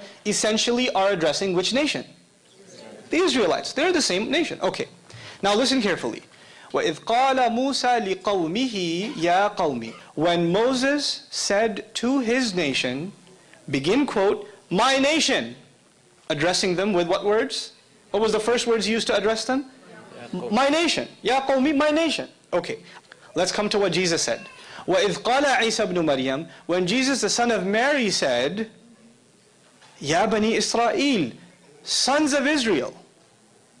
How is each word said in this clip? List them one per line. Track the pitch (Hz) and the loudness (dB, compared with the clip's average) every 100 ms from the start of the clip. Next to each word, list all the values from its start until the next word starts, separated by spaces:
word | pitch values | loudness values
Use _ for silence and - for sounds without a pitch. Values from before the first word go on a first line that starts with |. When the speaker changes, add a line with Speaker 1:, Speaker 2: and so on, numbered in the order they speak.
| - - 208 | -10 -8 -4
Speaker 1:
essentially | - 214 220 247 240 247 | 0 0 0 0 0 0
are | 190 196 | 2 2
addressing | 190 156 143 196 | 2 0 0 0
which | 175 - | 0 0
nation? | 240 302 131 - - _ _ _ - - - - - - | 0 -2 -4 -10 -20 _ _ _ -20 -20 -20 -20 -18 -4
The | 311 | 0
Israelites. | 359 254 175 135 - | 2 2 2 0 -2
They're | 254 359 | -2 0
the | 339 | 2
same | - 185 226 | 0 -2 0
nation. | 294 311 - | -2 -2 -2
Okay. | 185 - - - - - - - | -4 -4 -10 -10 -20 -20 -18 -4
Now | 196 208 | 0 2
listen | 269 262 | 2 2
carefully. | 202 160 120 - - - - - - | 0 -2 -4 -8 -14 -20 -20 -20 -6
وَإِذْ | - 175 147 | -2 -2 -4
قَالَ | - 233 269 262 240 | -2 2 4 4 2
مُوسَى | 226 269 254 254 240 196 185 | 0 -2 0 0 0 0 -2
لِقَوْمِهِ | 214 196 160 208 262 202 170 170 220 | 0 0 0 -2 -2 -2 -4 -4 -4
يَا | 247 170 185 202 202 | -2 2 4 2 0
قَوْمِ. | 160 120 113 - - | -2 -2 -8 -14 -12
When | - 170 170 170 | -2 0 2 2
Moses | 190 247 254 269 294 - - - | 2 2 2 0 0 -2 -6 -10
said | - - 202 226 196 - | -6 0 0 0 -4 -10
to | - 240 277 | -4 0 0
his | 226 254 240 | 2 0 0
nation, | 180 147 127 127 131 185 - - - - - - | 0 0 0 -2 -4 -8 -14 -20 -20 -20 -18 -6
begin | 135 143 254 285 | -2 2 2 2
quote, | 214 196 220 - - - | 2 2 0 -6 -18 -4
"My | 180 254 269 | 2 2 4
nation." | 277 320 - 202 117 127 - _ _ _ _ _ - | 2 2 2 0 -4 -12 -20 _ _ _ _ _ -6
Addressing | 151 170 185 196 175 | -2 0 0 0 0
them | 208 | 2
with | 180 170 | 2 2
what | 190 | 0
words? | 202 214 269 - - - _ _ - | 2 0 0 -6 -12 -18 _ _ -6
What | 208 | 0
was | 220 | 0
the | 214 | 0
first | 233 240 233 | 0 0 2
words | 226 196 | 0 0
used | 226 - | -2 0
to | 208 | 0
address | 208 220 - | 2 -2 0
them? | 262 277 - - - - - 120 | -2 -4 -16 -20 -20 -20 -18 -10
Speaker 2:
Yaqub. | 180 226 | -8 -2
Speaker 1:
"My | 214 277 | 2 2
nation." | 311 330 - 117 - | 2 0 -2 -6 -6
"Ya | 196 269 | 0 0
qawmi," | 269 269 285 277 | 2 2 2 2
my | 302 | 2
nation. | 302 320 - 131 - - | 2 0 -2 -8 -14 -4
Okay. | 180 170 113 - - - - - | -4 -4 -12 -14 -20 -20 -20 -8
Let's | 156 190 | -2 -2
come | - 208 | 0 0
to | 208 | 0
what | 196 | 0
Jesus | 170 180 165 | 0 0 0
said. | - 113 - - - - - | -2 -4 -8 -20 -18 -12 0
وَإِذْ | 185 196 - | 2 2 0
قَالَ | 214 262 | 0 2
عِيسَى | 285 214 226 220 | 2 2 0 0
ابْنُ | 202 175 | -2 0
مَرْيَمَ. | 156 135 131 135 170 - - | 0 0 0 -4 -8 -14 -2
When | 180 175 | 0 2
Jesus, | 254 262 254 | 0 0 0
the | 202 | -2
son | - 240 | 0 2
of | 214 185 | 0 0
Mary, | 214 269 294 214 | 0 2 2 0
said, | - 143 120 139 196 220 - - - - _ _ _ _ _ _ _ - - | 0 0 0 0 -4 -8 -12 -20 -20 -20 _ _ _ _ _ _ _ -20 -10
"Ya | 139 165 214 | -2 2 2
Bani | 214 220 | 2 2
Israel, | 208 - 233 233 - 285 226 120 - - - - - | 0 0 0 0 2 2 2 -2 -6 -20 -20 -20 -18
sons | - - 247 294 302 | -6 -2 2 2 2
of | 285 269 | 2 2
Israel." | 302 226 151 110 - - _ _ _ _ _ _ _ | 0 2 0 -2 -10 -20 _ _ _ _ _ _ _